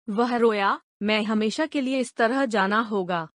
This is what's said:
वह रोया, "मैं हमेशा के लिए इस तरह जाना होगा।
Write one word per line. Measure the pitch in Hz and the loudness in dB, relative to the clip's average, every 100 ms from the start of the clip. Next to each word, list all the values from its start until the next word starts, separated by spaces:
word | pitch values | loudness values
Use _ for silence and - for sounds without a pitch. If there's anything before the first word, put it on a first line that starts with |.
| - | -6
वह | 208 240 240 | -2 0 2
रोया, | 233 208 196 277 - _ | 2 2 0 0 -6 _
"मैं | 208 214 | -2 0
हमेशा | 208 214 214 254 311 | 0 0 0 -2 -2
के | 294 | -2
लिए | 254 262 | -2 -2
इस | 247 | -2
तरह | - 226 269 | 0 0 2
जाना | 269 208 190 214 | 0 0 2 0
होगा। | 226 208 180 175 160 | 0 -2 -2 -4 -6